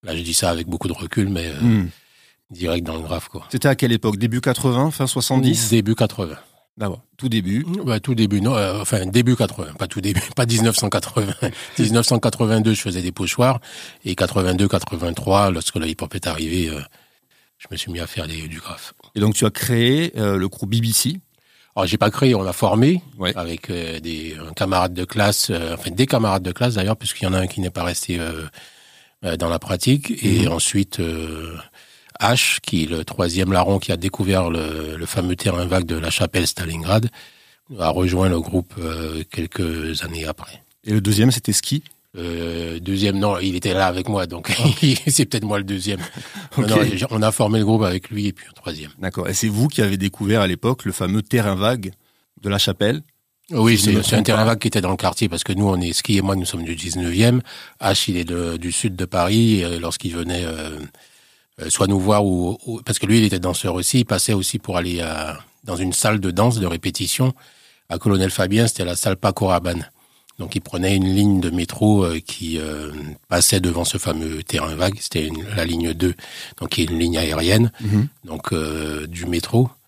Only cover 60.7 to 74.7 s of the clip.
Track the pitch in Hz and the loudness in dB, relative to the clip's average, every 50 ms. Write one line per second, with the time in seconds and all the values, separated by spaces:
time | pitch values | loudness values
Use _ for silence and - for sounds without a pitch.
60.7 | 78 73 76 76 _ - _ _ _ _ _ _ _ _ _ _ _ - 80 80 | -10 -12 -14 -16 _ -20 _ _ _ _ _ _ _ _ _ _ _ -12 -6 -4
61.7 | - - - 95 101 98 92 98 104 104 104 101 92 87 87 87 - - - - | 0 0 2 2 2 2 4 4 4 4 4 2 2 0 0 -2 -4 -6 -8 -10
62.7 | 113 113 113 - 110 - - 95 107 117 107 104 98 92 87 90 87 - - 101 | -10 -10 -4 -4 -4 -2 2 4 4 6 6 4 2 0 -2 -2 -4 -2 -2 -2
63.7 | 87 90 87 - - 131 120 - 107 92 - - 113 98 92 - - 113 - - | -2 -2 -2 0 2 2 2 2 0 -2 0 0 0 0 0 -2 -4 -6 -6 -4
64.7 | 95 90 87 90 87 85 85 80 80 78 78 82 82 78 - _ _ _ _ - | -4 -2 -2 -2 -4 -4 -4 -4 -6 -6 -6 -8 -10 -12 -16 _ _ _ _ -8
65.7 | 92 85 92 92 87 - - 110 107 107 95 95 87 90 107 120 120 113 98 87 | -6 -4 -4 -2 -2 0 2 2 2 2 0 -2 2 4 4 4 4 2 -2 -2
66.7 | 85 82 - 95 87 - 95 85 - - 131 131 131 _ - - _ _ _ _ | -2 -4 -6 -6 -4 -4 -4 -4 0 2 2 0 0 _ -12 -20 _ _ _ _
67.7 | _ _ _ _ 85 82 - 110 101 95 92 95 - - 98 92 101 107 117 117 | _ _ _ _ -8 -2 2 2 2 4 2 0 2 0 0 2 4 4 4 2
68.7 | - - 95 87 87 - - 107 95 92 - 101 95 - 107 95 92 87 85 90 | 2 -2 -4 -4 -2 -2 0 -2 -2 0 0 -2 0 2 2 2 2 2 2 0
69.7 | 87 87 80 - _ _ _ _ _ _ _ _ - _ 95 - - 101 - - | -2 -4 -6 -10 _ _ _ _ _ _ _ _ -14 _ -10 -6 -6 -8 -8 -6
70.7 | - 90 90 92 101 98 95 92 95 98 101 104 101 95 87 87 82 90 87 - | -6 -2 0 2 2 4 4 4 4 4 4 4 4 4 2 0 0 -2 -2 -4
71.7 | - - 104 107 104 101 95 85 82 80 - - - - - 82 82 80 78 78 | -2 2 4 6 6 6 4 2 0 -4 -6 -8 -10 -8 -6 -6 -4 -4 -4 -6
72.7 | 76 73 76 73 73 76 76 76 76 - _ _ - 87 90 - - 98 90 90 | -8 -8 -10 -10 -10 -10 -10 -12 -12 -14 _ _ 2 2 4 4 4 4 2 2
73.7 | 85 85 87 - - 98 - - 80 80 80 80 80 78 80 - - 80 76 80 | 0 0 -2 -2 -2 -4 -2 -2 -4 -2 -4 -6 -6 -8 -8 -4 -4 -4 -4 -4